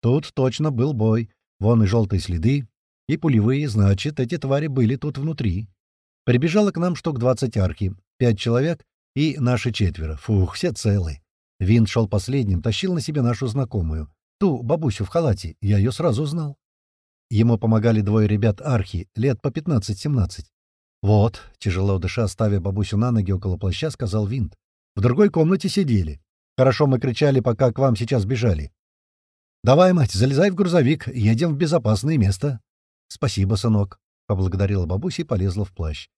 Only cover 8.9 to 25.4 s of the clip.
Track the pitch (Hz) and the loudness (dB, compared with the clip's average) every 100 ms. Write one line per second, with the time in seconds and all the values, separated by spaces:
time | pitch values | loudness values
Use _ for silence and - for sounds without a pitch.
8.9 | _ _ - 156 147 123 123 123 110 95 | _ _ -2 -2 0 0 0 -2 0 -2
9.9 | 78 80 76 - 104 92 - 180 - 110 | -2 -8 -8 -2 0 0 -2 -6 -2 0
10.9 | 101 85 71 _ _ _ _ 92 117 107 | 0 -2 -8 _ _ _ _ 2 4 4
11.9 | - 107 104 - 139 113 90 117 107 190 | 0 0 -2 -2 -2 0 -2 -2 -4 -2
12.9 | 175 123 151 120 117 131 117 135 107 82 | -4 -4 -2 -2 -2 -4 -4 -4 -4 -4
13.9 | 78 73 _ _ _ 202 131 117 160 156 | -4 -8 _ _ _ -2 0 -2 -2 -2
14.9 | - 101 170 160 101 80 - 101 104 107 | -4 -4 -2 0 -2 -6 -6 0 2 2
15.9 | - 165 110 147 165 151 139 _ _ _ | 0 0 0 -2 -4 -6 -10 _ _ _
16.9 | _ _ _ _ 104 113 117 113 110 113 | _ _ _ _ 2 2 2 2 2 2
17.9 | 110 101 107 104 104 110 101 151 123 95 | 2 2 2 2 2 0 -2 -2 -2 -2
18.9 | 87 - - 123 123 143 143 156 135 - | -6 -8 -4 -2 -2 -4 -6 -2 -2 -2
19.9 | 98 147 139 90 - - _ _ _ _ | -6 -2 0 -2 -4 -18 _ _ _ _
20.9 | _ 101 107 110 - - _ - 92 98 | _ 2 4 2 -2 -20 _ -4 -2 0
21.9 | 95 90 - 107 - 110 101 90 98 101 | 0 -2 -2 -4 -2 0 0 -2 -4 -2
22.9 | 104 120 117 95 95 95 90 95 90 156 | 0 0 0 0 -2 -2 -2 -2 -2 -4
23.9 | - 113 107 101 127 95 - _ _ _ | -4 -4 -2 -2 -4 -6 -8 _ _ _
24.9 | - 110 123 208 - | -2 0 4 4 4